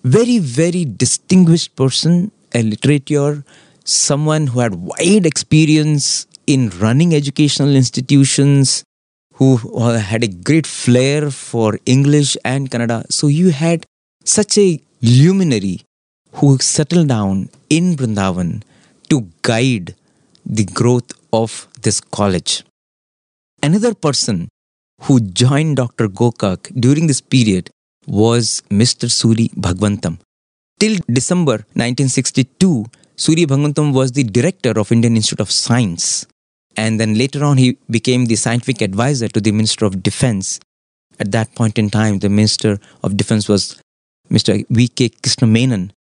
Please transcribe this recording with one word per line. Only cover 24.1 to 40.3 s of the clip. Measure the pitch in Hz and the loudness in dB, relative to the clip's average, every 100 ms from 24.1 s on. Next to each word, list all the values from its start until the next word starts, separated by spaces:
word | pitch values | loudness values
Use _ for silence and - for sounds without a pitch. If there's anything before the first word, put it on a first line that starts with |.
| 127 - 95 85 _ _ _ _ _ | -2 -2 -4 -6 _ _ _ _ _
who | - 131 | 2 2
joined | 101 90 123 139 160 135 | 2 0 2 2 0 -2
Doctor | 120 - 110 | -4 -4 -6
Gokak | 95 120 - 101 90 - 127 | 0 -2 0 -4 -4 -8 -2
during | 120 147 165 | 0 2 0
this | 131 | -2
period | _ 131 110 92 - _ _ _ - | _ 0 2 0 -4 _ _ _ -6
was | 101 110 117 110 - _ | 0 2 2 -2 -6 _
Mister | 101 123 - 120 | 0 0 0 -4
Suri | - 113 113 113 - | 0 0 2 0 -2
Bhagwantam. | 85 87 104 101 90 82 _ _ _ _ _ _ | -4 -2 -2 -2 -6 -8 _ _ _ _ _ _
Till | 214 208 - | -4 -4 -2
December | 120 - 180 156 107 - | -4 -2 -2 0 -2 -6
nineteen | - 120 123 135 | -4 -4 -2 -2
sixty-two, | 135 127 - 123 _ 185 131 104 _ _ - | -2 -2 -4 -4 _ 0 0 -4 _ _ -6
Suri | - 160 160 | 0 0 2
Bhagwantam | 135 147 147 151 | 0 0 0 0
was | 131 131 | 0 0
the | 127 | -2
director | 117 120 147 - 123 110 | -2 0 -2 -2 -2 -2
of | 104 | 0
Indian | 117 117 113 | 2 2 0
Institute | 107 - | -2 -4
of | 104 | -4
Science. | - - 120 107 80 - - - _ _ _ _ - | -4 0 0 0 -4 -6 -6 -10 _ _ _ _ -6
And | 110 110 | -4 -2
then | 110 107 | 0 0
later | 135 143 | -2 0
on, | 147 135 | 2 4
he | 127 127 - | 2 0 -4
became | 113 - 123 120 | -2 0 0 0
the | 110 | 0
scientific | - 120 127 - | -2 -2 -4 -4
advisor | 104 95 127 139 107 | -4 -2 -2 -2 -2
to | - | -2
the | 107 | 0
Minister | 104 110 - 107 | 0 -2 -2 -2
of | 95 | -2
Defense. | 104 - 131 | -4 -2 -2